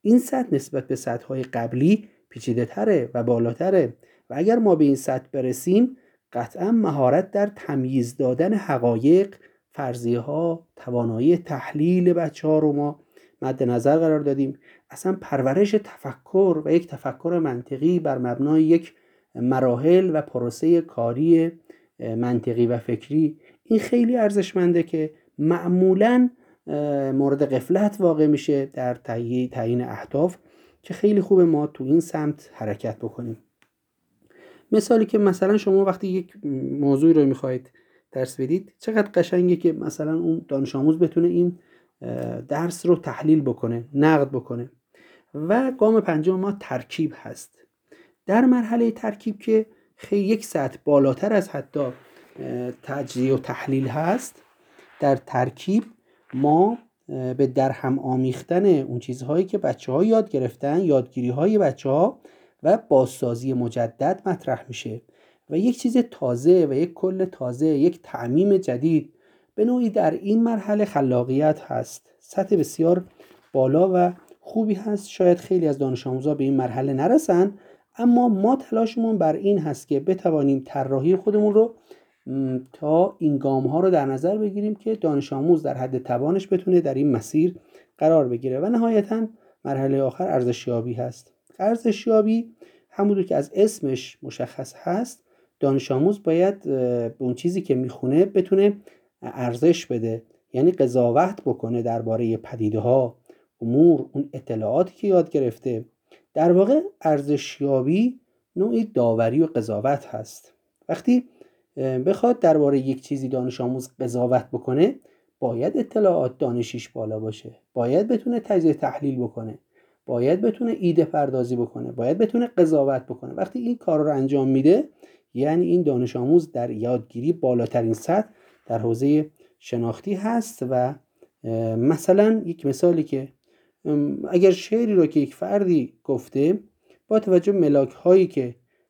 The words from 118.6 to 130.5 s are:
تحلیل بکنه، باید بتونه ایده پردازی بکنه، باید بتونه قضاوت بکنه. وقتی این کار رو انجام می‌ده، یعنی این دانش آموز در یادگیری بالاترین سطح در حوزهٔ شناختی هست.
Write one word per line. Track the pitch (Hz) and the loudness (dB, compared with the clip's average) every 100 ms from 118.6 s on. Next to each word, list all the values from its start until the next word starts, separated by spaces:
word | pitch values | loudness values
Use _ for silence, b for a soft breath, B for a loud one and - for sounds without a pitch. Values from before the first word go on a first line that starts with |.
| 160 | 2
تحلیل | 151 131 - 139 127 | 2 -2 -4 -6 -4
بکنه، | 117 120 110 110 _ _ _ _ - | -6 -8 -12 -14 _ _ _ _ -6
باید | 120 131 185 | -2 0 2
بتونه | 226 214 233 214 | 0 -2 -4 -2
ایده | 175 165 160 | 0 2 2
پردازی | 151 139 131 120 123 | 0 -2 -2 -2 -2
بکنه، | 117 120 123 | -4 -6 -10
باید | 120 120 180 | -4 -2 0
بتونه | 220 233 240 | 0 0 -2
قضاوت | - 165 151 139 131 | 2 2 4 2 -2
بکنه. | - - 131 | -6 -14 -12
وقتی | - - 247 | -8 -8 -6
این | 233 233 | -6 -4
کار | - 156 | -2 0
رو | 151 | 0
انجام | 139 135 139 131 | 0 0 0 2
می‌ده، | 135 143 220 311 b b b b | 4 4 4 0 b b b b
یعنی | 123 147 170 175 | -4 0 0 2
این | 175 | 2
دانش | 151 123 120 127 | 2 0 -2 -2
آموز | 127 170 156 | 2 2 2
در | 127 123 | -6 -6
یادگیری | 110 120 123 113 120 143 | -4 -2 -2 -4 -6 -4
بالاترین | 165 131 123 113 120 113 | 0 0 0 0 -2 -2
سطح | 110 - 190 - b b b - | -2 -2 -2 -2 b b b -8
در | 117 | -4
حوزهٔ | 113 113 139 151 151 _ b b | -2 0 2 0 0 _ b b
شناختی | - 120 117 113 202 | -8 -4 -4 -6 -6
هست. | 196 214 233 220 | -4 -2 -2 -4